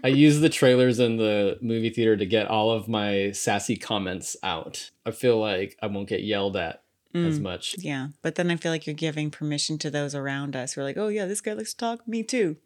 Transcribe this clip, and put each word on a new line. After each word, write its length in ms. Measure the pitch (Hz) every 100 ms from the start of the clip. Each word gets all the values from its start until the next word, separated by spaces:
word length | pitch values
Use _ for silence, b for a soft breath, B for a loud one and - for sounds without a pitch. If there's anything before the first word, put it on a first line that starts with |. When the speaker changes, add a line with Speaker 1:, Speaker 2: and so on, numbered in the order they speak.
Speaker 1:
I 60 | 131
use 320 | 135 151 147
the 80 | 156
trailers 500 | - 135 127 127 117
in 160 | 120 113
the 400 | 107 104 101 -
movie 300 | 120 113 113
theater 260 | 110 113 107
to 100 | 98
get 200 | 110 101
all 220 | 107 110
of 160 | 113 101
my 440 | 110 104 101 101
sassy 440 | 101 - 101 - 107
comments 600 | - 107 92 92 - -
out. 480 | 95 82 - - - _ -
I 40 |
feel 280 | 113 127 113
like 360 | 107 95 98 -
I 40 | 107
won't 200 | 101 98
get 140 | 98
yelled 340 | 101 101 98 98
at 260 | 82 - _ _ _
as 280 | 175 170 151
Speaker 2:
Mm. 20 |
Speaker 1:
much. 320 | 95 87 - -
Speaker 2:
Yeah. 300 | 175 139 135 -
But 140 | 165 165
then 160 | 175
I 40 | 170
feel 140 | 170
like 160 | 160 156
you're 80 |
giving 380 | 147 160 151 151
permission 460 | - 151 147 - 156
to 120 | 156
those 240 | 147 143
around 400 | 143 139 139 143
us 200 | 131 127
who 60 | -
are 40 |
like, 120 | 139 -
"Oh, 120 | 214
yeah, 180 | 208 185
this 140 | 202
guy 140 | 226
likes 180 | 214 220
to 40 | -
talk. 280 | 233 233 -
Me 160 | 226
too." 360 | 220 254 185 156